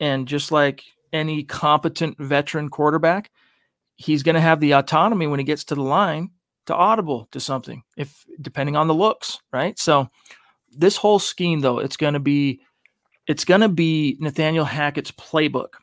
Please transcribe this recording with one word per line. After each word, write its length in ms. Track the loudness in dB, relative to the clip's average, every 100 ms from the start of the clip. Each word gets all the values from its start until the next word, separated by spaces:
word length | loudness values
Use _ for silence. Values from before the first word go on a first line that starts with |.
and 260 | -4 -2 -2
just 260 | -4 0
like 320 | 2 2 0 -12 _ _
any 320 | -6 -4 -4
competent 760 | -6 -2 2 2 2 -2 -6 -6
veteran 520 | -2 0 0 -4 -6
quarterback, 600 | -2 0 2 2 0 -4 _ _ _ _ _ _ _
he's 260 | -2 0
gonna 180 | 2 2
have 200 | 4 4
the 120 | 4
autonomy 540 | 4 4 2 2 0 -2
when 120 | -2
he 60 |
gets 200 | -2 -4
to 100 | -4
the 80 | -4
line 480 | 0 0 0 -2 -8 _ _ _
to 100 | -6
audible 540 | 0 2 0 -2 -6 -8
to 80 | -10
something, 420 | -6 -6 -8 -16 -14 -12
if, 280 | -12 -12 -20 -18
depending 360 | -12 -6 -2 0
on 100 | 0
the 80 |
looks, 440 | 2 0 -2 -8 -12 _
right? 260 | -4 -4 -2
So 300 | 2 2 2 _ -20 -20 _ _ _
this 260 | 2 2 4
whole 220 | 4 2
scheme, 420 | 0 -4 -2 0
though, 180 | 0 0
it's 180 | -4 -2
gonna 240 | -2 0
be, 400 | 0 0 0 -4 _ _ _ _ _ _ -6
it's 180 | -2
gonna 240 | 4 4 4
be 480 | 2 2 2 0 -2
Nathaniel 440 | -4 -2 0 0
Hackett's 460 | -2 -2 -4 -4 -8
playbook 640 | -12 -4 0 0 -2 -6 -14